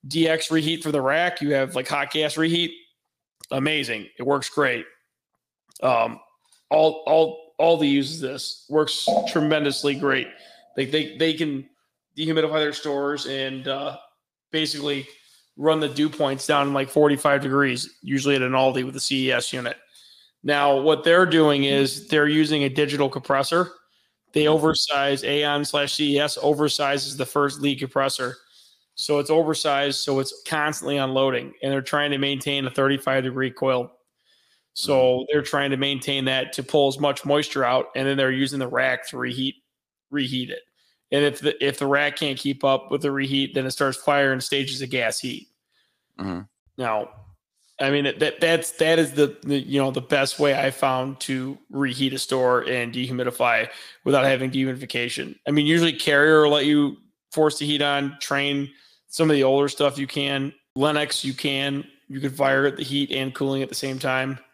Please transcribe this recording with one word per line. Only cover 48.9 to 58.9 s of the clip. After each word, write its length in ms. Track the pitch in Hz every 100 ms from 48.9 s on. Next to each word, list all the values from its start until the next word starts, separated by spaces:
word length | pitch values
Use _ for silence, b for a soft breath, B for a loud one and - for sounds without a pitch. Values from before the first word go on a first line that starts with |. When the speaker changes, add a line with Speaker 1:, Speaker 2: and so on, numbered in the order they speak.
| 165
Speaker 1:
is 120 | 147
the, 240 | 139 143 143
the, 160 | - 143
you 220 | - 139
know, 100 | 135
the 120 | 127
best 360 | 123 147 135 -
way 160 | 147
I 160 | 131 135
found 480 | - 135 127 131 135
to 380 | - 131 131 139 _
reheat 420 | 139 139 123 135
a 60 | 135
store 420 | - 135 127 123 -
and 240 | 127 120
dehumidify 760 | 120 123 127 123 123 123 113 113 B B B
without 200 | - 139
having 280 | 135 131 131
dehumidification. 840 | 135 135 127 131 123 120 101 - - -
I 20 |
mean, 160 | 147 147
usually 280 | 165 165
Carrier 480 | 139 - 143 151 156
will 100 | 151
let 140 | 147 143
you 320 | 147 143 - _ _ _
force 260 | - 156 151
the 80 | 147
heat 160 | 147
on. 340 | 143 143 139 139
Trane, 500 | - 139 143 139 139 b b